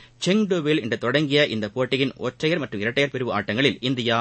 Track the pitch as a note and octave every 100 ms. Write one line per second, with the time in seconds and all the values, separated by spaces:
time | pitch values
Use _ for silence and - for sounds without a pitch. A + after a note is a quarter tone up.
0 | - _ E3+ G#3 G3 F#3 D3 D#3 A2 A2+
1 | A#2 C#3 D3 C#3+ D3 A2 G#2 B2+ B2+ C3+
2 | C3+ - B2 - D#3 E3+ B2+ G#2 G#2+ B2
3 | C#3+ B2+ A#2+ G2 G2+ G#2+ C#3 - B2+ B2+
4 | A#2 A2+